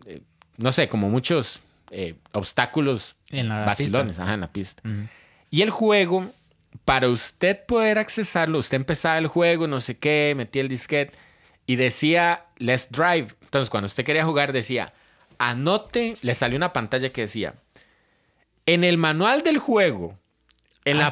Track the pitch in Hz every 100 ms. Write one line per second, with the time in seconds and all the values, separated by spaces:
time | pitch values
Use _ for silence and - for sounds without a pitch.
0 | - 82 _ _ _ - 120 131 147 117
1 | 101 120 127 170 117 - _ _ - 92
2 | 90 82 _ 104 92 - 123 156 143 120
3 | - - - 139 113 107 104 104 143 117
4 | 123 82 90 104 85 101 95 - 113 104
5 | 107 - _ _ - 151 214 - 220 208
6 | 175 185 185 - _ _ _ - - 135
7 | 127 120 - - 180 196 - 233 220 214
8 | 214 - 202 175 160 160 - 131 135 160
9 | 165 160 160 170 170 170 160 135 123 120
10 | 151 151 147 139 117 139 135 127 - 147
11 | 139 - - _ _ _ - 123 127 -
12 | 151 170 175 170 - - 120 127 - 120
13 | 170 170 113 - - 143 127 110 101 -
14 | 127 151 160 147 143 131 110 123 90 _
15 | _ _ _ - 120 120 147 208 214 247
16 | 233 226 120 123 120 131 180 139 110 127
17 | 127 131 107 113 85 - _ - _ _
18 | _ _ _ _ _ _ - 170 175 170
19 | 160 156 208 277 330 302 - 220 180 107
20 | 85 98 _ _ _ - _ _ - 147
21 | 147